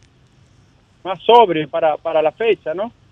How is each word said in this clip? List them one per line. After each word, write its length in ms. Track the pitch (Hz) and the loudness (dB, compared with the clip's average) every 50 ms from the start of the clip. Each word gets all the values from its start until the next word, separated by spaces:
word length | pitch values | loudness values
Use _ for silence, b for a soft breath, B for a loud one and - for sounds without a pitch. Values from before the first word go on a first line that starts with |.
| _ _ _ _ _ _ _ _ _ _ _ _ _ _ _ _ _ _ _ _ - | _ _ _ _ _ _ _ _ _ _ _ _ _ _ _ _ _ _ _ _ -10
más 180 | 180 190 165 - | -10 -10 -6 2
sobrio 440 | - 233 240 226 185 160 156 156 - | 4 6 6 6 4 2 -4 -6 -6
para, 280 | - 165 165 156 147 | -4 -2 -2 -2 -2
para 240 | - - 165 160 156 | -4 -6 -4 -2 0
la 100 | 151 151 | 0 -2
fecha, 420 | - - 226 233 196 - - 156 160 | -2 -4 -2 -2 -2 -4 -4 -10 -8
¿no? 180 | 185 214 240 - _ _ _ | -8 -8 -10 -12 _ _ _